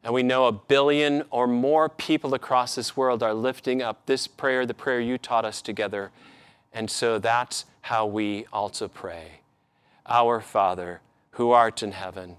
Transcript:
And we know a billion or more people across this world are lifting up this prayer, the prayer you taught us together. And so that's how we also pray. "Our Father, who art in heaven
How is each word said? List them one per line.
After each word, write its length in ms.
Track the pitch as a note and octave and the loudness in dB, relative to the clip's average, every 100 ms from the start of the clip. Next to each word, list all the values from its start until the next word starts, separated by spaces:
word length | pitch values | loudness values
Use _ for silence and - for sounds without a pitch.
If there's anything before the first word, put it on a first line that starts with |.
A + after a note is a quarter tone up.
And 120 | A#2 B2+ | -2 0
we 80 | |
know 240 | B2+ B2+ B2+ | 2 4 2
a 40 | |
billion 720 | G#2 _ C#3 C#3+ D3 D3 C#3+ D#3 | 0 _ 4 4 4 2 0 -2
or 160 | B2 B2 | 0 0
more 420 | A#2+ C3+ D#3 D#3 | 2 2 4 2
people 460 | - - D#3 C#3+ | -2 -2 0 0
across 400 | C3 - B2+ B2 | -4 0 0 0
this 240 | - A2+ - | -4 -6 0
world 240 | C3 A#2+ | 0 2
are 140 | A2+ A2 | 0 0
lifting 480 | B2 B2+ - B2+ | -2 -2 -2 -2
up 240 | A#2+ A2 - | -2 -6 -2
this 180 | C3 - | -2 -2
prayer, 400 | - C#3 B2+ B2 | -4 0 0 -2
the 80 | |
prayer 260 | G#2+ - B2 | -4 -2 0
you 200 | A#2+ B2+ | 0 -4
taught 260 | - A#2 A2 | -2 -2 0
us 160 | - | -6
together. 480 | - G#2 G#2 G2+ G2 _ - - - _ _ | -10 -6 -4 -4 -8 _ -20 -20 -20 _ _
And 160 | A2+ A2 | -10 -8
so 300 | - A#2+ A2 | -2 0 0
that's 460 | A2 A#2+ B2+ - - _ | 2 0 0 -8 -12 _
how 260 | - A#2 G#2+ | -4 -2 0
we 400 | G#2 G#2 G2+ A2+ | -2 -2 -4 -6
also 360 | G#2+ G2+ - G2 | -6 -6 -6 -10
pray. 540 | - F#2+ E2+ D#2+ - _ _ _ _ _ _ - | -10 -14 -14 -16 -20 _ _ _ _ _ _ 0
"Our 340 | A#2+ A#2 A#2 | 2 2 0
Father, 600 | G#2+ G#2+ G2 F2+ F2 F2 _ _ _ | -2 2 2 0 -8 -12 _ _ _
who 200 | - A#2+ | -2 4
art 320 | A#2+ A#2 - | 6 6 0
in 80 | G#2+ | -8
heaven 460 | F#2+ F#2+ F#2 F#2 | -8 -12 -12 -16